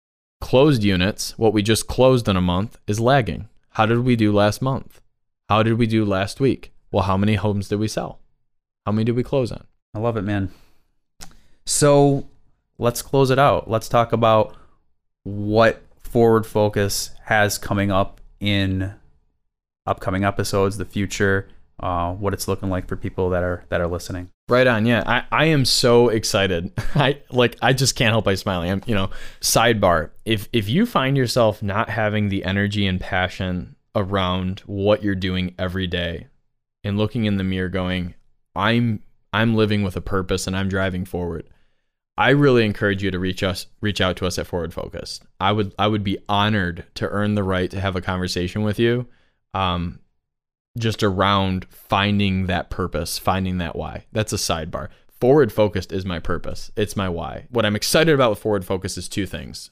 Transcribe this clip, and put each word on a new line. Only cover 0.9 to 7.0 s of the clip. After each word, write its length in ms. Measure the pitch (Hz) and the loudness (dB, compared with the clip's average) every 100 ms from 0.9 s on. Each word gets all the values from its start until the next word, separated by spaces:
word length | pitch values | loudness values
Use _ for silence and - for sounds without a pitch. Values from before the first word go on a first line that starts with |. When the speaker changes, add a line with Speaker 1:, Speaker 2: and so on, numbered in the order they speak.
| 92 92 - - - | 2 0 -2 -8 0
Speaker 1:
what 140 | 113 | 2
we 100 | 107 | 2
just 260 | 107 110 - | 2 0 0
closed 420 | - 131 127 110 | 2 4 4 2
in 80 | 95 | 2
a 40 | |
month, 360 | 90 90 107 - - | 2 0 -2 -8 -6
is 120 | 104 | 0
lagging. 480 | 113 139 107 67 - _ _ | 2 2 0 -6 -12 _ _
How 140 | - 110 | 0 2
did 140 | 117 | 2
we 160 | 127 120 | 2 2
do 160 | 107 | 4
last 300 | 104 104 104 | 4 2 2
month? 380 | 131 135 - - _ _ _ _ - | -4 -4 -8 -20 _ _ _ _ -2
How 120 | 104 | 2
did 100 | 110 | 2
we 120 | 113 113 | 2 2
do 200 | 110 104 | 2 0
last 340 | 95 98 - | 0 -4 -2
week? 340 | 135 - - - - | 0 0 -6 -20 -6
Well, 120 | 104 | -2